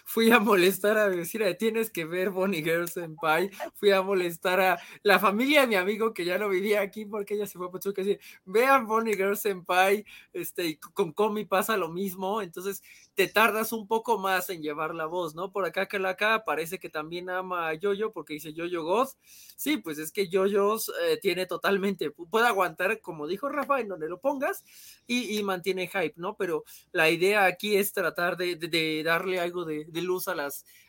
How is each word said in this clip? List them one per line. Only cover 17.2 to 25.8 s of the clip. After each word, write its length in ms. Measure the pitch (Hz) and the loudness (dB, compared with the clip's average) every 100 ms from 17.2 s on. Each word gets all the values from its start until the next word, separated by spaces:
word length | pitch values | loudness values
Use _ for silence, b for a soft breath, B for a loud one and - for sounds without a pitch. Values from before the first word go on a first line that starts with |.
| 180 | -6
ama 400 | 185 185 180 165 | -6 -4 -4 -2
a 60 | |
Yoyo 380 | 160 202 196 214 | -2 -2 -2 -4
porque 220 | 175 151 | -6 -10
dice, 180 | 151 156 | -10 -10
"Yoyo 280 | 156 175 175 | -8 -4 -4
God". 240 | 156 202 254 - B B B - | 0 0 0 -4 B B B -8
Sí, 200 | 269 294 | -2 -2
pues 220 | - 151 | -4 -8
es 120 | 156 | -8
que 160 | - 196 | -4 0
Yoyos, 600 | 190 190 202 202 220 - - 170 | 2 2 2 2 0 -4 -2 0
eh, 120 | 156 | 2
tiene 240 | 196 175 | 0 -2
totalmente, 640 | 185 165 - 196 196 190 151 | -4 -2 0 2 0 -2 -4
pu-, 140 | - 170 | -6 -2
puede 160 | 220 240 | 2 4
aguantar, 540 | 196 175 160 185 220 | 4 0 0 -2 -2
como 260 | - 160 147 | -6 -10 -6
dijo 220 | 202 277 | -4 -4
Rafa, 300 | 285 262 277 | -4 0 0
en 80 | 220 | -2
donde 200 | 180 156 | -6 -8
lo 100 | 180 | -4
pongas 440 | 269 285 302 392 B B B B - | -2 -2 -4 -6 B B B B -4
y, 320 | 247 208 208 | -2 0 -2
y 40 | |
mantiene 440 | 202 185 180 185 | -2 -2 -2 -4